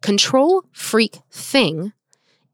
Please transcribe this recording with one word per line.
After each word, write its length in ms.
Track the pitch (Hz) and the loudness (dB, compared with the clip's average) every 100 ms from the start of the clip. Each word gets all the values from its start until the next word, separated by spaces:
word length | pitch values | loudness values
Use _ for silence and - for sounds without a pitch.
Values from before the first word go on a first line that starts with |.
control 640 | - 202 - 262 294 381 - | -2 -2 2 2 2 2 -2
freak 460 | - - 220 226 - _ | -14 -4 0 0 -4 _
thing 640 | - - 277 202 160 190 - _ _ _ _ _ | -20 -2 0 0 -2 -10 -12 _ _ _ _ _